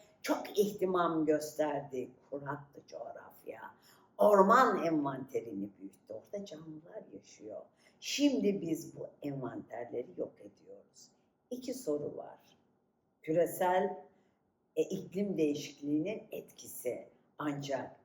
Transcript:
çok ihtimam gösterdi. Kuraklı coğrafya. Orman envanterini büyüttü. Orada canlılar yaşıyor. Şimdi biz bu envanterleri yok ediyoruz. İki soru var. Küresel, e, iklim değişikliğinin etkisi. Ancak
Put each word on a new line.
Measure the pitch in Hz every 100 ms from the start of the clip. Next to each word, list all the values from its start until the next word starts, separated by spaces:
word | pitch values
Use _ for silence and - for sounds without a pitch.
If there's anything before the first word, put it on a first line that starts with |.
| - _
çok | - - - -
ihtimam | 196 - 185 180 165 160 151
gösterdi. | 151 - - 151 139 143 127 120 - -
Kuraklı | 143 143 147 - - -
coğrafya. | - - - - - - - - - _ - _ -
Orman | 202 202 196 247 247 180
envanterini | 160 156 143 135 135 117 117 98 101 92
büyüttü. | 98 - -
Orada | 110 - 202
canlılar | 196 151 160 156 170 208 -
yaşıyor. | - - - - - - _ _ _
Şimdi | - 254 285 233 202 196
biz | 165 147 143 139
bu | - -
envanterleri | 143 139 120 107 - 113 123 120 127 -
yok | 104 -
ediyoruz. | 104 _ 90 101 _ - - _ _ _ -
İki | 247 -
soru | - - 147 147 -
var. | - - _ _ _ _ _ _ _ _
Küresel, | - 165 165 - 180 185 202 - - _ _ _ _ _ _ 160
e, |
iklim | 156 180 143 180 202 165
değişikliğinin | 151 147 - - 143 151 175 220 -
etkisi. | 147 - - - - - - - _ _ -
Ancak | 151 143 139 127 127 -